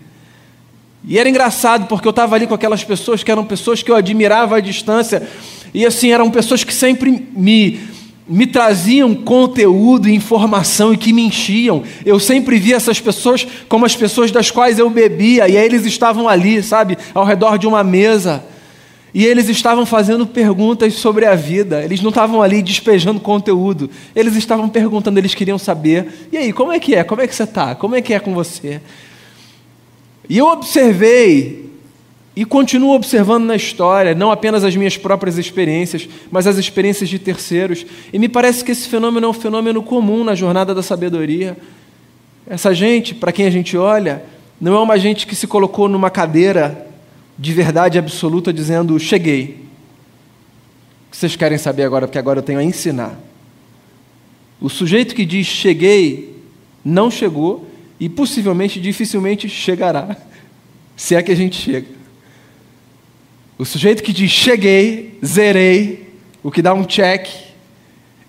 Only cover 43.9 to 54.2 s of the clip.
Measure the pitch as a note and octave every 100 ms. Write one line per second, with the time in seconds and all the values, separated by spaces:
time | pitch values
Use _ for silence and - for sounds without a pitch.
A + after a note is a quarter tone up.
43.9 | G#3+ F3+ C#3+ - - _ _ E3 G#3 A3+
44.9 | G#3+ G3+ G#3 - G3 A3 G#3 F#3+ G#3 G3+
45.9 | G3 F#3+ F#3 E3 D#3 F#3+ F3+ D3 D3 -
46.9 | - _ _ _ - C#3+ E3 E3 D#3+ F3+
47.9 | F3 D#3 - E3 E3+ F3 D#3+ D3+ E3 E3+
48.9 | D#3+ D#3 G3+ D#3+ C#3 C#3 - - - _
49.9 | _ _ _ _ _ _ _ _ _ _
50.9 | _ _ - E3+ - D#3 D3+ D#3 C3+ C3+
51.9 | C3 C3 C#3+ B2+ C#3 C3+ C#3 D#3 F3+ E3+
52.9 | C3 A2 - - _ _ _ _ _ _
53.9 | _ _ _